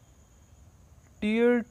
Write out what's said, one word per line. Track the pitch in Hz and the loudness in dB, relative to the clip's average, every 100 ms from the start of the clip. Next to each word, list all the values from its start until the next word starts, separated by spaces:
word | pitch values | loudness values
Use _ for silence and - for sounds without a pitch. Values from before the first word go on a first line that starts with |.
| _ - _ - - - - - - - - - | _ -20 _ -20 -20 -20 -20 -20 -20 -20 -20 -8
tier | 214 226 240 240 226 | -4 0 2 0 -2